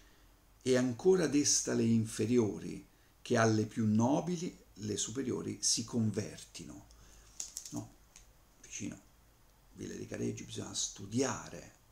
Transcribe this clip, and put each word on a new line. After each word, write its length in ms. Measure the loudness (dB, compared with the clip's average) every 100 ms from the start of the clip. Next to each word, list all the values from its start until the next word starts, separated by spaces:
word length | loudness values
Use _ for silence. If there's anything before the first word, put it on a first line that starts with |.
| -20 _ -20 _ _ _
E 140 | 2 4
ancora 520 | 4 2 4 6 4
desta 460 | 2 4 2 2
le 100 | 2
inferiori, 1040 | 4 4 2 -2 2 4 4 -2 -8 -10 -14 _ _ _
che 160 | 0 4
alle 280 | 4 4 0
più 200 | 0 4
nobili 720 | 6 4 2 0 -4 -6 -10 -20
le 240 | -10 -6 -4
superiori 600 | -4 -4 -4 -2 -4 -2
si 220 | 0 0
convertino. 1040 | -2 0 0 0 -6 -10 -16 -16 -14 -16 -18 -20 -20 -20 -20 -10 -10 -10 -10
No? 240 | -10 -12 -20 _ -20 -20 -20 _ -20
Vicino 460 | -18 -10 -10 -10 -20 -20 -20 _ -20 _ _ -14
Villa 160 | -12 -10
di 120 | -10
Careggi 360 | -6 -4 -6
bisogna 300 | -10 -10 -8
studiare, 1000 | -6 -6 -8 -6 -2 0 -2 -10 -14 -16 -20 _